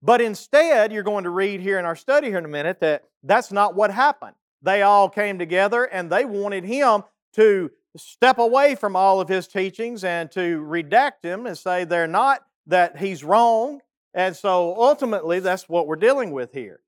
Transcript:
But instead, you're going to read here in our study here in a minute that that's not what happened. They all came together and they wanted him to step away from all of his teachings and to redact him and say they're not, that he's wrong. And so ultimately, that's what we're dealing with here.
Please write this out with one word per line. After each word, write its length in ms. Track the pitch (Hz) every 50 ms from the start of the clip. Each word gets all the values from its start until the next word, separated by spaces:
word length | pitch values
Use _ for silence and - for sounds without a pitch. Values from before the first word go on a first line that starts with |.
But 200 | - 147 233 240
instead, 720 | 233 226 208 - - - - 285 320 330 302 233 208 220 214
you're 100 | 214 196
going 220 | 196 208 202 190
to 60 | 175
read 300 | 175 180 196 202 202 185
here 160 | 180 196 196
in 80 | 190 175
our 120 | 170 165
study 320 | 160 - - 269 294 302 254
here 100 | 202 180
in 60 | 165
a 40 | 151
minute 300 | 147 147 143 165 185 _
that 280 | - 156 151 143 _ _ _ _ _
that's 260 | 135 196 233 240 -
not 240 | 196 202 202 208 190
what 160 | 190 214 202
happened. 460 | 196 214 262 294 285 _ - 208 - _ _ _ _ _ _
They 200 | 170 190 202 202
all 260 | 202 208 202 196 185
came 320 | 196 208 208 208 202 185
together 420 | 175 165 170 185 196 208 214 240 247
and 260 | 247 - 190 180 165
they 160 | 160 196 294
wanted 380 | 262 208 202 202 202 202 190 175
him 400 | 190 233 269 285 254 220 208 202 _ _ _ _ _ _
to 400 | - 220 220 202 190 180 147 _ _ _ _ _
step 420 | - - - - _ - 254 254 -
away 380 | 233 226 233 269 277 285 277
from 180 | 220 - 208 190
all 260 | 185 190 196 190 190
of 80 | 185 165
his 200 | 190 190 180 -
teachings 560 | _ 202 185 190 185 - 226 233 240 220 185
and 260 | 185 170 170 165 160 -
to 300 | 190 180 170 170 156 151
redact 600 | 151 156 170 165 143 170 226 269 294 254 _ _
him 220 | 170 175 202 240
and 120 | 247 180 -
say 240 | - 190 180 180 180
they're 240 | 160 175 170 170
not, 380 | 160 165 196 240 269 277 - _ _ _ _ _ -
that 300 | 160 185 175 170 - 151
he's 260 | 175 196 190 151 135
wrong. 560 | 151 185 220 233 233 226 220 226 277 302 277 _ _ _ _ _ _ _
And 220 | 185 185 190 175
so 400 | - - 202 185 180 175 170 180
ultimately, 640 | 208 233 269 294 285 285 247 214 196 156 165 170 180
that's 280 | 185 185 180 190 - _
what 200 | 165 175 165 147
we're 80 | 156
dealing 340 | 156 180 233 269 277 247 190
with 220 | 147 131 123 117 _
here. 260 | 143 120 101 90 - _